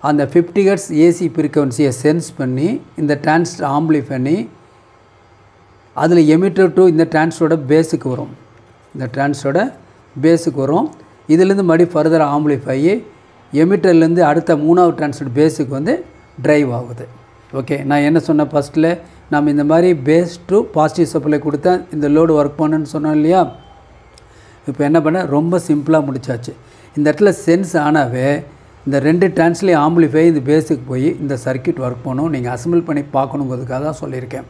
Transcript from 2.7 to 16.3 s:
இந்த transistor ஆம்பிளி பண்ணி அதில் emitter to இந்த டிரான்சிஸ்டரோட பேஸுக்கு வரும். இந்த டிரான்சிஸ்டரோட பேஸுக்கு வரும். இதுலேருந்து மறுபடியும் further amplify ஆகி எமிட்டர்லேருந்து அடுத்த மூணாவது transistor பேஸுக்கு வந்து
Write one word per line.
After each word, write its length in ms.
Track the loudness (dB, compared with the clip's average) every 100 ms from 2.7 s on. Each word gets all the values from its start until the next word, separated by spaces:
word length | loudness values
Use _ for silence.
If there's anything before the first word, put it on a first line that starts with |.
| -4 -8 -6
இந்த 120 | -2 -2 0
transistor 420 | 0 0 -4 -4 -2
ஆம்பிளி 240 | 0 0 -2
பண்ணி 260 | -6 -2 -2 -4 -14 _ _ _ _ _ _ _ _ _ _ _ _ _ -2
அதில் 260 | 2 4 6 4
emitter 320 | 2 2 2 4
to 60 | 4
இந்த 100 | 4 2
டிரான்சிஸ்டரோட 440 | 2 -2 0 0 0 2
பேஸுக்கு 380 | 2 2 -2 -6
வரும். 180 | -8 -10 -16 -20 _ _ _ _
இந்த 120 | -12 -10 -4
டிரான்சிஸ்டரோட 440 | -4 -4 -2 -2 -2 -6 -20 _ _ -2
பேஸுக்கு 360 | 2 2 0 -4
வரும். 240 | -2 0 -2 -8 -20 _ _
இதுலேருந்து 320 | 2 4 2 2
மறுபடியும் 240 | 2 2 2
further 260 | 2 2 2 0
amplify 380 | 0 -2 -2 -2
ஆகி 160 | 0 0 -6 -20 _ _ _ 0
எமிட்டர்லேருந்து 600 | 2 2 4 4 4 4 4
அடுத்த 220 | 2 0 0
மூணாவது 320 | 2 4 4 2
transistor 360 | -6 -6 -6 0
பேஸுக்கு 360 | 0 0 -6 -4
வந்து 160 | -4 -4 -6 -20 _